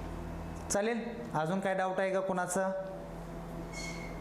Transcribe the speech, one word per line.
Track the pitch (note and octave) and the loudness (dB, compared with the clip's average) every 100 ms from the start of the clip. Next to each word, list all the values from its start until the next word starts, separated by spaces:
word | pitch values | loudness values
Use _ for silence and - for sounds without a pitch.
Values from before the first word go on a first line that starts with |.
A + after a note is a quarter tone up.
| - - - - - - - | -4 -4 -4 -4 -4 -4 0
चालेल. | G3+ A3 A#3 - - - D3+ | 2 4 2 -2 -4 -2 2
अजून | D#3+ F#3+ | 2 4
काय | G3 F#3 | 2 4
डाऊट | F#3 F#3 | 4 4
आहे | F#3+ | 4
का | F#3+ | 4
कोणाचा? | F#3+ F3+ F3+ G3 F#3+ F#3+ - - - - - - - E3+ E3+ - - - - - | 2 2 2 2 2 0 -4 -6 -8 -8 -8 -8 -8 -8 -6 -6 -6 -6 -6 -6